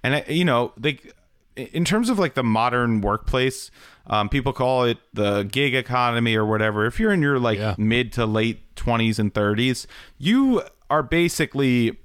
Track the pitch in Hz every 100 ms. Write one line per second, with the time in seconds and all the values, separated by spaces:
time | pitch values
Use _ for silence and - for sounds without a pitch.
0 | 127 143 - 156 180 120 123 - 143 135
1 | - - _ _ _ - 131 160 170 214
2 | 240 214 170 - 120 110 120 123 120 110
3 | 101 104 - 127 131 - - - - -
4 | - 107 104 143 131 120 127 127 123 113
5 | _ 98 101 101 101 127 143 131 123 123
6 | 123 117 117 110 107 107 107 104 110 -
7 | 220 190 143 135 120 101 107 92 107 120
8 | 120 - 110 110 113 110 - - - 117
9 | 113 110 104 107 104 107 123 123 - -
10 | - - 147 247 269 226 - _ - 151
11 | 127 165 170 - 151 139 135 123 113 -